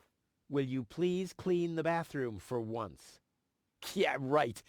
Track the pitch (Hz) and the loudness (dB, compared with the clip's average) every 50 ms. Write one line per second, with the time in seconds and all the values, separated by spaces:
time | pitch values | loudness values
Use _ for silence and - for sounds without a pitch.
0 | - _ _ _ _ _ _ _ _ - 139 143 139 127 131 131 123 - - 160 | -12 _ _ _ _ _ _ _ _ -4 0 0 0 2 0 -4 -4 -4 -2 0
1 | 175 180 180 185 190 175 - - - 190 180 175 170 170 165 160 156 165 170 165 | 2 2 2 2 -2 -4 -6 -6 0 2 2 2 2 0 0 0 0 2 2 0
2 | 160 - - 143 127 120 107 92 - - 127 120 113 110 113 117 110 92 67 - | -2 -2 -2 -2 -2 -2 -2 -6 -6 -4 -2 -2 -2 -2 -2 -4 -4 -4 -6 -12
3 | - - - - _ _ _ _ _ _ _ _ _ _ _ - - - - - | -20 -20 -20 -20 _ _ _ _ _ _ _ _ _ _ _ -14 -12 -6 0 2
4 | - 147 139 135 135 127 143 151 139 120 107 - - | 2 2 2 0 0 4 4 4 4 4 0 -8 -12